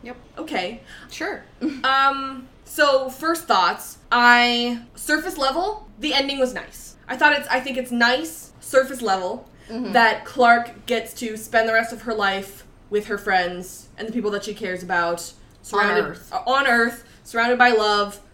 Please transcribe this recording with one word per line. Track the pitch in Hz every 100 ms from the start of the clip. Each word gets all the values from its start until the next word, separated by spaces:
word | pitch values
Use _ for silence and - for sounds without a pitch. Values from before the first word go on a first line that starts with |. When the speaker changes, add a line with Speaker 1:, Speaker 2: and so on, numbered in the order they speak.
Speaker 1:
Yep. | 240 247 - -
Speaker 2:
Okay. | 311 247 180 233 - - -
Speaker 1:
Sure. | - 330 - - -
<laughs> | 285 269
Speaker 2:
Um, | 254 269 277 277 269 262 254 - -
so, | - 294 269 262
first | 247 320 330 -
thoughts. | 202 175 156 - - -
I, | 240 240 240 240 240 240 233 - -
surface | - 302 359 320
level, | 269 311 381 427 - -
the | 285
ending | 277 277 277
was | 254
nice. | 196 - - - - -
I | 254
thought | 302
it's, | 285 -
I | 254
think | 269 254
it's | 247
nice, | 240 240 254 320 - - -
surface | - 254 262 262
level, | 220 190 185 233 - - -
Speaker 1:
Mm-hmm. | 226 247
Speaker 2:
that | 220 226 220
Clark | - - 240 233 233 - -
gets | 233 226 -
to | 233 214
spend | - 233 226
the |
rest | 226 233
of | 233
her | 233
life | 220 196 196 190 - - - -
with | 208 208
her | 202
friends | 208 190 180 180 185 - - -
and | 226
the |
people | 233 202
that | 202 214
she |
cares | 208 202 180
about, | 180 180 170 170 - - - -
surrounded | - 202 202 175 -
Speaker 1:
On |
Earth. | 170 -
Speaker 2:
uh, | 190 -
on | 277 277
Earth, | 240 233 240 - - -
surrounded | 233 233 247
by | 247
love | 226 208 208 202 - -